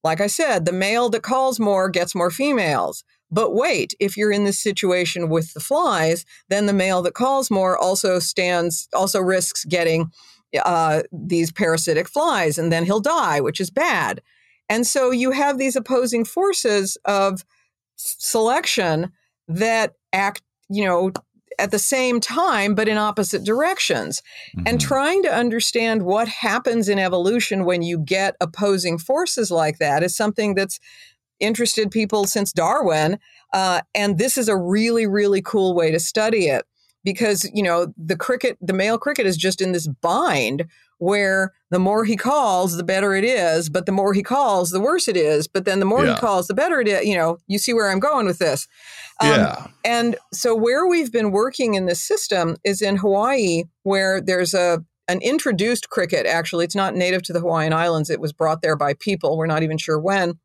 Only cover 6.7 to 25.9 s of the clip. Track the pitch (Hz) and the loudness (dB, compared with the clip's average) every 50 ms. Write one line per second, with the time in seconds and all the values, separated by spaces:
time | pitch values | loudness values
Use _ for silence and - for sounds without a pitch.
6.7 | 202 196 185 190 190 180 175 175 - - 240 262 277 269 262 - 214 190 190 185 | 2 2 2 2 0 0 0 -2 -2 0 0 2 2 0 0 0 0 2 2 2
7.7 | 185 - - 185 190 190 - 196 180 180 170 - - - 185 180 180 175 170 175 | 2 2 0 0 0 0 0 0 0 0 -2 -2 -2 -2 0 0 0 0 0 -2
8.7 | 165 - - _ - - 185 190 - 202 190 180 190 185 170 - - - - 151 | -4 -6 -8 _ -2 -2 0 0 0 0 2 2 0 0 0 -2 -6 -6 -6 -2
9.7 | 170 175 170 165 165 160 165 165 _ - - - - _ _ _ - 147 - - | -2 0 2 2 2 0 0 -2 _ -16 -20 -20 -20 _ _ _ -4 -2 0 2
10.7 | 175 165 165 160 151 156 - - - 160 143 180 175 170 170 165 165 - 202 165 | 2 2 2 2 2 0 -2 -4 -8 -10 -4 -2 0 0 0 -2 -2 -2 0 0
11.7 | 160 160 160 170 160 151 180 - - 285 311 339 277 202 175 156 147 170 165 165 | 2 0 0 0 0 0 0 -2 -2 0 0 2 2 2 0 0 0 0 0 0
12.7 | 165 165 170 180 202 220 208 294 330 330 254 180 151 147 135 127 156 - 190 185 | 0 0 0 0 0 0 2 0 0 2 0 0 0 0 0 -2 -2 -4 -6 -4
13.7 | - 269 311 349 254 180 147 107 92 - _ _ _ _ _ _ _ _ _ _ | 0 0 0 0 0 0 0 -2 -4 -6 _ _ _ _ _ _ _ _ _ _
14.7 | 214 226 240 - - 285 262 247 254 240 247 262 262 269 285 285 277 254 269 269 | 0 0 0 0 0 2 2 2 2 2 0 0 2 2 0 0 0 0 -2 0
15.7 | 247 262 214 - 262 240 254 233 240 233 226 - - 339 381 403 370 - - 240 | -2 -2 -2 0 0 0 0 0 0 -2 -2 -2 -2 -2 0 0 0 0 0 0
16.7 | 208 202 196 190 - - _ - 202 196 196 196 190 185 - _ _ _ _ _ | 0 0 0 -2 -6 -6 _ -2 0 2 0 0 -2 -4 -10 _ _ _ _ _
17.7 | _ _ _ _ _ - - - - - - - - 226 220 226 254 320 349 - | _ _ _ _ _ -12 -10 -10 -10 -8 -6 -2 0 0 2 2 0 0 0 0
18.7 | - - 190 170 156 156 170 180 _ _ _ _ _ _ _ - 160 175 214 226 | 0 0 0 0 0 0 -2 -4 _ _ _ _ _ _ _ -8 -4 -2 0 0
19.7 | 226 226 220 - _ _ _ _ - 190 196 196 196 - _ _ _ _ _ _ | 2 0 0 -2 _ _ _ _ -2 0 0 -2 -4 -6 _ _ _ _ _ _
20.7 | 196 202 208 190 180 175 185 190 185 - _ _ _ _ _ _ - - 196 202 | -4 -2 0 2 2 2 2 0 -2 -6 _ _ _ _ _ _ -4 -4 -2 0
21.7 | 214 202 - - 277 262 254 254 240 233 220 - 233 302 349 381 277 214 196 208 | 0 -2 0 0 0 0 2 0 0 0 -2 -2 -2 0 0 2 2 2 2 2
22.7 | 208 190 220 214 214 214 208 208 202 - 196 - - 175 - 202 220 247 302 349 | 2 2 2 0 0 0 0 0 0 -2 -2 -2 -2 -4 -2 -2 0 0 0 0
23.7 | 381 - - - 170 120 95 76 - - _ - - - - - - - 87 220 | 0 -2 -2 -2 -2 -2 -2 -6 -8 -10 _ -14 -20 -20 -20 -14 -10 -4 -2 0
24.7 | - 156 - - 277 262 277 302 359 392 370 311 - 214 240 240 220 233 214 - | 0 0 0 0 0 0 2 2 2 2 2 2 0 0 0 0 0 -2 -2 -2
25.7 | - 233 226 226 | 0 0 0 2